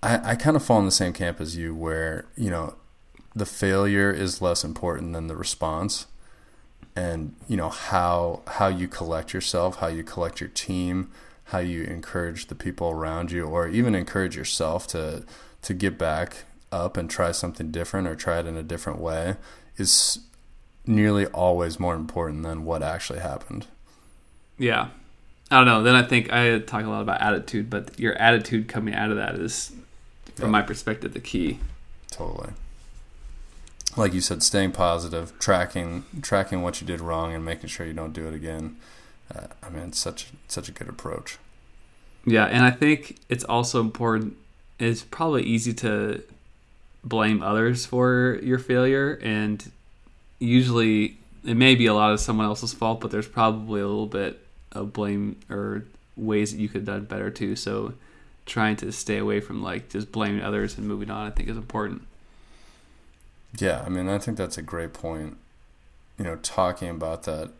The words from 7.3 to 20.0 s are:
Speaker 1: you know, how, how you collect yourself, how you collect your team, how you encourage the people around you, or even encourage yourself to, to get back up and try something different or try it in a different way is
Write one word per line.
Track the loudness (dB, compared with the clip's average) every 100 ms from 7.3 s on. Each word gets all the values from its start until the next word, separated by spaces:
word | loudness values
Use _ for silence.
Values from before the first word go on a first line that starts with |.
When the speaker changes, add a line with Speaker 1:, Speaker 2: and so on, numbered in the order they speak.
| -12 -4
Speaker 1:
you | -2
know, | -2
how, | -6 -2 2 4 2 0 -4 -8
how | 0 2
you | 2 -4
collect | -6 -4 -4 -4
yourself, | -6 -2 0 0 0
how | -4
you | -4
collect | -8 -4 -6 -6
your | -8
team, | -8 -4 -2 0 -2 -4 -10 -20 -20
how | -6 -4
you | -2 -4
encourage | -6 -8 -6 -4 -4 -6 -10
the | -8
people | -8 -4 -2
around | -2 -4 -4 -4
you, | -4 -2
or | -2 0
even | 2 4
encourage | 2 0 -2 -2
yourself | -4 -6 -2 -2 -2 -4
to, | -6 -6 -8 -12 -20 -20 -16
to | -8
get | 0 0 0
back | 0 0 -4 -8 -18 -20 -8
up | -4 -2 -2
and | -6
try | 0 0
something | 0 -4 -6 -6
different | -6 -4 -2 -2
or |
try | -4 -2 -2
it | -2
in |
a | -6
different | -6 -6 -6 -4
way | -4 -2 -2 -4 -10 -20 -20 -4
is | 4 4